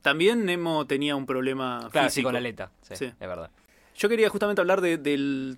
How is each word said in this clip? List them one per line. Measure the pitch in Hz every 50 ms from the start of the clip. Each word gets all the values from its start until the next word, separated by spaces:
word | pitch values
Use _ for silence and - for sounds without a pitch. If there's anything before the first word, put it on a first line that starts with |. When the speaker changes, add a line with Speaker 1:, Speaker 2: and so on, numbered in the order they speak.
Speaker 1:
También | - 147 143 160 175 208 240 233 208
Nemo | 180 175 175 170 165 160 151 143
tenía | 135 139 135 143 147 143
un | 139 135
problema | 131 131 127 131 131 135 135 131 127 123 117 117 110
Speaker 2:
Claro, | - 151 135 120
sí, | -
Speaker 1:
físico. | 139 120
Speaker 2:
con | 127 123
la | 123
aleta, | 123 120 107 - 95 - _ _
sí, | _ - 101
Speaker 1:
Sí. | - 135
Speaker 2:
es | 123 110 -
verdad. | 101 92 90 85 80 - _ _ _ _ _ _ _ _ _
Speaker 1:
Yo | - - 208
quería | 233 220 214 202
justamente | 208 202 208 202 208 196
hablar | 175 180 190 196
de, | 180 170 165 160
del | 139 147 143 139 139 139 139 135 131 131 131